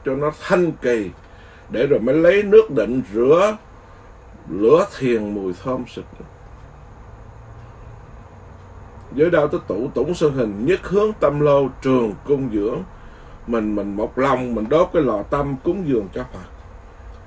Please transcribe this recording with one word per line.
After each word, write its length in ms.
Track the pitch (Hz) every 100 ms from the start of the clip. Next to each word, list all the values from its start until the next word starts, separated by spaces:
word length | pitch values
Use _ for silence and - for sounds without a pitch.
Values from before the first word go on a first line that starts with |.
| 139
cho 100 | 135
nó 160 | 151 -
thanh 300 | - 180 170
kỳ. 400 | 131 127 117 92 - - - - - -
Để 180 | 104 139
rồi 120 | 123
mới 160 | 120 156
lấy 280 | 170 202
nước 280 | 202 220 220
định 300 | 135 104 127 98
rửa, 440 | 107 127 170 208 214 - - - - - - - - -
lửa 360 | 90 110 165 196 -
thiền 360 | 127 113 104 101
mùi 180 | 95 90
thơm 200 | 131 127 120
sực. 180 | 107 - - - - - - - - - - - - - - - - - - - - - - - - - - - - - - - 123
Giới 140 | 170
đao 180 | 165 147
tích 140 | 175 -
tụ 200 | 98 139
tủng 260 | - 147
sơn 200 | 175 156
hình, 320 | 135 110 98 139
nhất 140 | 190
hướng 300 | - 196 214
tâm 260 | 214 147 147
lô 280 | 147 143 131 -
trường 320 | 135 127 110 90 -
cung 240 | 139 131
dưỡng. 300 | 107 104 143 190 - - - - - -
Mình, 280 | 117 107 104
mình 200 | 101 101
một 240 | 117 127
lòng 360 | 139 127 123 110
mình 140 | 107
đốt 200 | 156 -
cái 80 | 175
lò 220 | 127 151
tâm 320 | - 143 139 131
cúng 200 | 170 196 160
dường 200 | 117 95
cho 100 | - 127
Phật. 160 | - - - - - - - - -